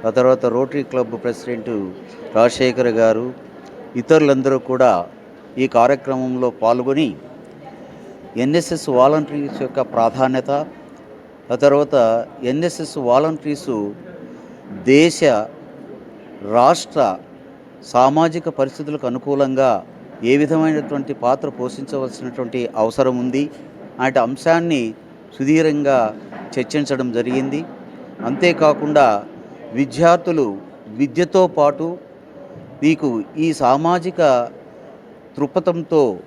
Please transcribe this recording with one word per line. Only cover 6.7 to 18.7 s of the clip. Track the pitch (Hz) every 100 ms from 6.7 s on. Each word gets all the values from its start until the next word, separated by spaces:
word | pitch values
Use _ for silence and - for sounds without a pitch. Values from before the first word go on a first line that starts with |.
| 123 123 139 143 - - - - - - - - - - - - 110
ఎన్ఎస్ఎస్ | 131 165 165 165 -
వాలంటీర్స్ | 127 135 156 143 147 143 -
యొక్క | 131 -
ప్రాధాన్యత, | 127 117 113 123 131 131 127 143 151 - - - - - - - -
ఆ | 120
తర్వాత | 139 143 147 143 113 117 - -
ఎన్ఎస్ఎస్ | 123 139 170 170 156 156
వాలంటీర్స్ | 123 127 156 156 151 143 - 113 101 104 - - - - - - - -
దేశ, | 90 139 170 160 151 110 107 - - - - - - - - - 101 113
రాష్ట్ర | 127 170 - 160 117 95 - - - - - -
సామాజిక | - 123 131 151 165 165 165
పరిస్థితులకు | 147 135